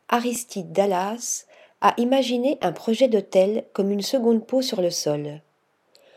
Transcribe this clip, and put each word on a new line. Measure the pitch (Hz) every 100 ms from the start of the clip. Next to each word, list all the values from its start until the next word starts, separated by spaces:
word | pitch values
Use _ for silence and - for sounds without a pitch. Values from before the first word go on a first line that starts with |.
| -
Aristide | 240 240 240 - 202 165
Dallas | 165 202 180 196 233 - - - - - -
a | 202 -
imaginé | 240 269 233 247 254 302
un | 185
projet | 160 - 226 262
d'hôtel | 214 190 190 190 220 -
comme | - 196
une | 202
seconde | 196 262 233 226 220
peau | 262
sur | 254 214
le | 175
sol. | 170 151 147 147 151 _ _ _ _ _ _ _